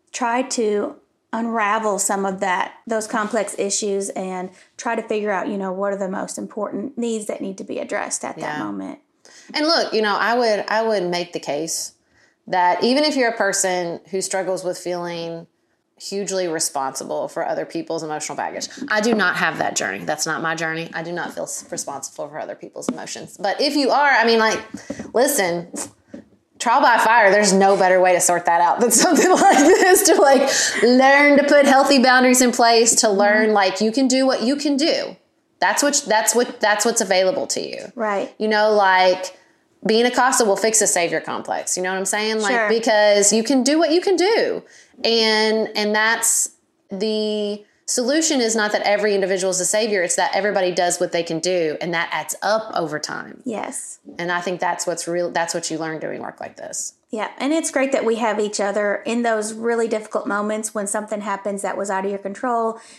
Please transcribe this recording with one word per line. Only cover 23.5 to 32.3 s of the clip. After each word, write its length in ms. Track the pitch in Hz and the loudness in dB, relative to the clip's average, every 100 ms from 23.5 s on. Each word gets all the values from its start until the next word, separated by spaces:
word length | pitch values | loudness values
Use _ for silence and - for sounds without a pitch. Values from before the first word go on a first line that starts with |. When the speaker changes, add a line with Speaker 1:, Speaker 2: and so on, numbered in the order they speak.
| - | -2
Speaker 2:
if 160 | 277 294 | 0 0
you 140 | 262 | 2
are, 200 | 247 285 | 2 4
I 120 | 240 226 | 4 4
mean, 140 | 226 | 4
like, 200 | 220 175 - - - - - | 2 0 -6 -14 -14 -14 -4
listen, 580 | 220 269 - 180 170 175 - - _ _ - - _ _ - | 0 2 2 0 -2 -6 -12 -14 _ _ -20 -20 _ _ -6
trial 220 | - 269 | 0 4
by 160 | 269 226 | 4 4
fire, 320 | 220 233 202 | 4 6 6
there's 220 | 202 208 | 6 4
no 240 | 190 196 196 | 4 6 6
better 220 | 185 185 | 6 6
way 140 | 180 | 6
to 80 | 175 | 4
sort 240 | 170 175 175 | 2 0 2
that 160 | 170 | 4
out 180 | 175 175 | 4 2
than 120 | 233 | 2
<laughs> 120 | 220 359 | 4 4
something 240 | 330 359 | 4 4
like 260 | 330 - 349 | 6 6 6
this, 460 | 294 440 381 370 | 6 6 6 6
to, 120 | - - | 6 6
like, 280 | 277 262 - - - - | 6 6 4 0 -2 2
learn 540 | 233 254 269 277 285 285 | 4 6 6 6 6 6
to 60 | |
put 220 | 285 285 277 | 6 6 6
healthy 360 | 262 277 285 | 6 6 4
boundaries 400 | 254 254 254 | 6 6 6